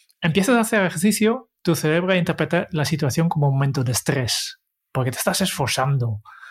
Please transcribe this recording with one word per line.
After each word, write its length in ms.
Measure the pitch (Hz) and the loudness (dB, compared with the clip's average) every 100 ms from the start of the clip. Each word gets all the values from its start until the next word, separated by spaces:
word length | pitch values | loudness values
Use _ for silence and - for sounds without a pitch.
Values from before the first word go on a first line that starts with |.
| _ _ | _ _
empiezas 380 | 170 156 202 233 | 0 2 4 2
a 40 | |
hacer 240 | 220 220 185 | 2 2 0
ejercicio, 640 | 160 208 208 214 254 - _ | 2 0 2 2 0 -6 _
tu 120 | - 156 | -2 0
cerebro 380 | 156 165 180 | 2 0 2
interpreta 540 | 185 170 160 156 175 208 | 0 0 0 0 0 -2
la 120 | 151 | -2
situación 460 | 143 151 143 165 165 | -2 0 0 0 0
como 180 | 156 143 | 2 2
un 60 | |
momento 320 | 135 139 139 123 | 2 0 0 -2
de 80 | |
estrés, 680 | 120 - 135 117 - - - _ _ _ | -2 -2 -2 -2 -4 -6 -12 _ _ _
porque 200 | 131 127 | -4 -2
te 60 | 120 | -2
estás 200 | - 180 | -2 0
esforzando. 840 | 185 - 123 - 135 139 117 107 - - - | -2 -2 -2 0 0 0 -2 -4 -10 -20 -20